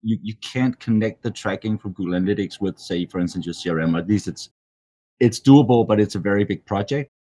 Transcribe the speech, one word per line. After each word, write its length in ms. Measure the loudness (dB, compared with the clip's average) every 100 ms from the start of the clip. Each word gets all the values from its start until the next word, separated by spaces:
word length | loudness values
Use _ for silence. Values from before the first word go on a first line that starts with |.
you, 140 | -2 -4
you 140 | -4 -12
can't 440 | -10 -2 -2 -2
connect 440 | 0 2 2 -4
the 80 | -8
tracking 460 | -6 -6 -6 -4 -6
from 140 | -6
Google 200 | -8 -2
Analytics 480 | 0 0 0 -2 -4
with, 160 | -6 -6
say, 300 | -6 -4 -4
for 120 | -4
instance, 260 | -4 -4 -8
your 80 |
C 160 | -6 -4
R 80 | -2
M, 160 | 0 -2
or 40 |
at 80 | 0
least 200 | -2 -2
it's, 220 | -12 -16 _ _ _ _ _ _ _
it's 200 | 2 2
doable, 440 | 6 8 8 2 4
but 140 | 2
it's 160 | 2 0
a 40 |
very 240 | 0 0 0
big 180 | -2 _
project. 440 | -4 -2 -4 -6 _